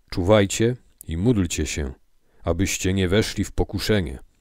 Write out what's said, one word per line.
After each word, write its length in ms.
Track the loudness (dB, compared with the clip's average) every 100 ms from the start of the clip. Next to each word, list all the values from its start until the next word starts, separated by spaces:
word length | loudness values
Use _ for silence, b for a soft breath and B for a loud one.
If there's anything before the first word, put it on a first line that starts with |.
| -10
„Czuwajcie 680 | -2 4 4 4 2 0 -2 _ -18 -8
i 100 | -2
módlcie 480 | 2 2 0 -2 -4
się, 280 | -4 -6 -8 _ _ _ _
abyście 500 | -4 -2 -2 -2 -2
nie 140 | 0 2
weszli 360 | 2 0 -2
w 80 | -4
pokuszenie”. 680 | -2 -2 -2 0 0 0 -8 -16 _